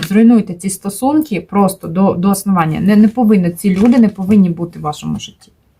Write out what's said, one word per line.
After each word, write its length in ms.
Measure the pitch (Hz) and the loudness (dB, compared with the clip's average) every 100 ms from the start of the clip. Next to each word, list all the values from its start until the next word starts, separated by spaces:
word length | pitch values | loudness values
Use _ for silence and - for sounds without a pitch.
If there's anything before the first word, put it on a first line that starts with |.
| 160 | -2
зруйнуйте 460 | 196 226 233 - | 4 4 4 0
ці 160 | 170 196 | -8 -8
стосунки 680 | - 196 202 262 302 302 175 | -8 -10 -4 -2 -2 -2 -8
просто 480 | - 202 190 190 170 | -4 0 0 -2 -8
до, 260 | 165 196 | 0 0
до 160 | 156 190 | 0 -2
основання. 500 | 196 202 185 160 156 | -2 -2 0 0 0
Не, 160 | 180 208 | 2 4
не 120 | 214 | 2
повинні, 420 | 247 220 208 175 | 2 2 2 0
ці 260 | 175 202 185 | -2 -2 2
люди 220 | 233 254 | 2 4
не 100 | 220 | 2
повинні 420 | - 185 214 180 | 0 0 2 2
бути 280 | 165 170 156 | -2 -10 -8
в 40 | |
вашому 360 | 156 151 151 - | -10 -8 -8 -8
житті. 340 | - _ _ _ _ | -10 _ _ _ _